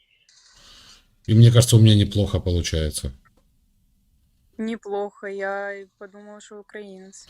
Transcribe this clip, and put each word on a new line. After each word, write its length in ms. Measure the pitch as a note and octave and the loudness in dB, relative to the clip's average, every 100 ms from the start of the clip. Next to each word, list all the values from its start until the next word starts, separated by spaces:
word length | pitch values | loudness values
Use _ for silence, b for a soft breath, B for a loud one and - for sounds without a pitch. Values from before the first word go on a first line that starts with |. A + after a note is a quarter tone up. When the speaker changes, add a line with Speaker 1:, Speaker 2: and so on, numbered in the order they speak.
| _ _ _ b b b b b b b b _ - | _ _ _ b b b b b b b b _ 0
Speaker 1:
И 60 | |
мне 160 | A2 A#2+ | 6 6
кажется, 240 | A#2 - A2+ | 6 4 6
у 40 | |
меня 140 | A2 G#2 | 6 4
неплохо 440 | G2+ G2+ F#2+ F#2 | 2 -2 -4 -4
получается. 720 | F2+ F2 D#2 D#2+ D#2 - C#2 C2 _ _ _ _ _ _ _ _ _ _ _ _ _ - | -2 -4 -4 -4 -6 -6 -12 -14 _ _ _ _ _ _ _ _ _ _ _ _ _ -10
Speaker 2:
Неплохо, 680 | A3 A3+ G3+ G3+ G3+ - G3+ | -8 -10 -8 -8 -8 -10 -12
я 440 | G3 G3 G3 G3+ G3 | -8 -8 -8 -10 -12
и 40 | F#3+ _ | -18 _
подумала, 420 | G3+ G3+ G#3 G#3 | -20 -20 -20 -20
что 180 | - G#3 | -20 -20
украинец. 680 | - G#3+ G3+ F#3+ F#3+ - | -18 -18 -18 -20 -20 -20